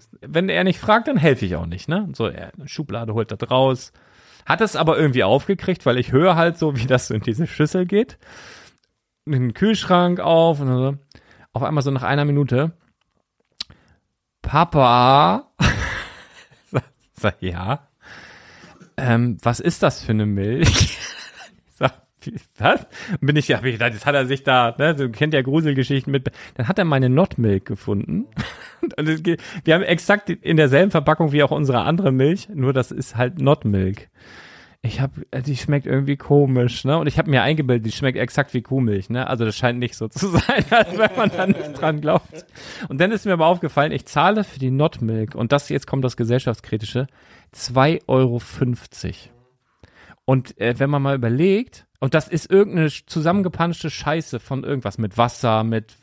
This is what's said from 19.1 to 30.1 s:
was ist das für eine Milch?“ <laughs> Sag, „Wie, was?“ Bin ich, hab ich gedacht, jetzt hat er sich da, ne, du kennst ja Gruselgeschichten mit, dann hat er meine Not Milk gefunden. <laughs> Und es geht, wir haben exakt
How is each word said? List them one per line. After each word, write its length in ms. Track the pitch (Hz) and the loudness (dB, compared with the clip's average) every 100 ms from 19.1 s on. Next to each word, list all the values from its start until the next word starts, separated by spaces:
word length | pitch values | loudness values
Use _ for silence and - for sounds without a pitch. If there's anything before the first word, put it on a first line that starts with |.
| 117 120 95 | 2 0 -2
was 180 | 120 117 | -2 -2
ist 220 | 170 - | -2 0
das 200 | 165 - | 0 0
für 100 | - | -2
eine 140 | 110 104 | -2 0
Milch?“ 720 | 101 101 127 165 - - - - - - | -2 -2 0 2 4 2 -2 -14 -16 -20
<laughs> 360 | - - _ _ | -20 -20 _ _
Sag, 220 | - 135 - _ _ | -2 -2 -2 _ _
„Wie, 140 | - 117 - - | -14 -14 -16 -2
was?“ 280 | 117 269 - - - 175 | 2 2 -2 -16 -10 -2
Bin 160 | 135 147 | 0 0
ich, 140 | - | 0
hab 120 | 151 | -2
ich 100 | 127 | -2
gedacht, 180 | 113 120 | -2 -2
jetzt 120 | 107 | -2
hat 100 | - | -2
er 120 | 143 131 | 0 0
sich 160 | 135 | -2
da, 320 | 139 127 120 117 | 2 2 2 2
ne, 160 | 147 | 0
du 160 | 151 131 | 0 -4
kennst 240 | 110 151 | -2 0
ja 80 | 151 | 0
Gruselgeschichten 680 | 127 147 156 139 127 139 131 | 2 0 0 0 0 -2 -2
mit, 200 | 135 131 - - | -4 -4 -10 -12
dann 140 | - 117 | -6 -2
hat 100 | 196 | 0
er 60 | |
meine 240 | 175 139 127 | 0 2 4
Not 300 | 131 196 - | 4 2 0
Milk 260 | 113 98 - | 0 0 -2
gefunden. 600 | 107 - 101 - 170 277 - - - - - | -8 -4 -4 -4 -6 -6 -8 -10 -12 -20 -8
<laughs> 160 | 349 - | -8 -4
Und 120 | 151 | -2
es 140 | 160 | -2
geht, 200 | 160 170 - 185 | -2 -4 -6 -6
wir 100 | - | 2
haben 80 | 160 | 2
exakt 480 | 190 170 - | 2 0 2